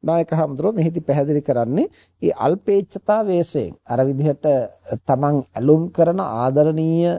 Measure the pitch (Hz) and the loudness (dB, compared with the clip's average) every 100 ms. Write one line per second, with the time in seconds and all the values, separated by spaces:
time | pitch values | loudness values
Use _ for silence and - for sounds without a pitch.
0 | - 170 160 160 156 135 170 220 160 165 | 0 0 0 0 -2 -2 -2 0 -2 -2
1 | - 143 143 147 - 123 117 147 339 _ | -2 0 2 -2 0 -2 0 0 -2 _
2 | _ _ - - 123 185 - 202 190 202 | _ _ -4 -2 -2 -2 0 0 0 -10
3 | - 214 214 180 165 147 95 - - 120 | -2 0 0 0 0 -4 -6 -10 -6 0
4 | 131 135 151 139 156 139 110 - - 120 | 0 0 0 0 0 0 0 -10 -10 -8
5 | - 131 143 147 - - 127 156 175 - | -2 0 2 0 -2 -4 4 4 2 0
6 | 170 180 180 113 123 139 151 156 160 165 | 0 2 -4 -2 0 2 2 2 0 0
7 | 170 | 0